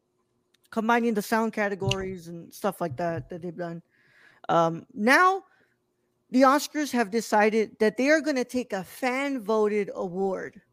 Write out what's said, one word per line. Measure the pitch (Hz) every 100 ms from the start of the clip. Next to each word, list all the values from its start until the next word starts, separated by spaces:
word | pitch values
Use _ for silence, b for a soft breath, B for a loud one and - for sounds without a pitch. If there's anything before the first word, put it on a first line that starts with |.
| _ _ _ _ _ _ _
combining | 226 220 233 233
the | 208
sound | - 220 226
categories | 220 202 190 190 196 190 185 165
and | 170 -
stuff | - 202 -
like | 175 127
that | 170 165 -
that | 180
they've | 175 170
done. | 170 170 _ _ _ _ _ _ -
Um, | 165 165 165 -
now, | - 220 294 370 381 - _ _ _ _ _ _ _ -
the | 254
Oscars | 262 285 - 294 277
have | 240 202
decided | 226 - 220 214 220 208 -
that | 214 214
they | 269
are | 320
gonna | 285 254
take | 247 254 -
a | 190
fan-voted | 175 - 262 254 285 262 196 220 214 208 190 -
award. | 185 180 190 185 147 - _